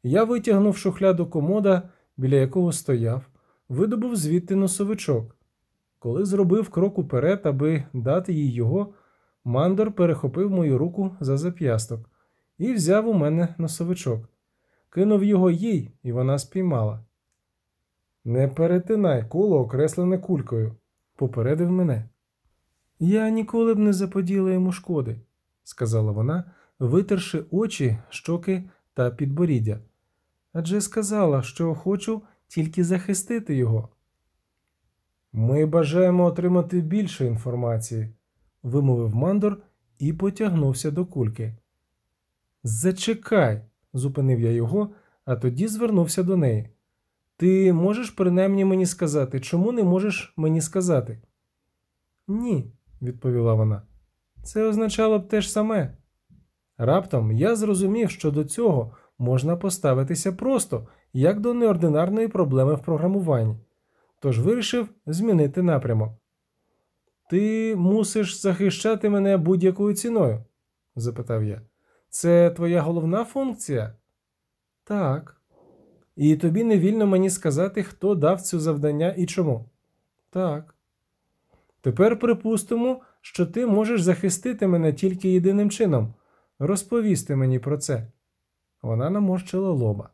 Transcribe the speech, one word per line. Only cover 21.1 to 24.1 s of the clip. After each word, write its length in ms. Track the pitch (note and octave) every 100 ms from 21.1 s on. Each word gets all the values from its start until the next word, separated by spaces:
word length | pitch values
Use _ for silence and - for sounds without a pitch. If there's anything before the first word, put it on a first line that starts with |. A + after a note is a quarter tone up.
| -
попередив 540 | C3 A#2 A#2 D#3 F3
мене. 380 | F#3 F3 A2+ A2 _ _ _ _ _ _ _ _ _
«Я 320 | E3 G#3+ A3
ніколи 440 | A3 A3 A#3 A3+
б 40 | G#3+
не 140 | G#3
заподіла 600 | F#3+ F#3+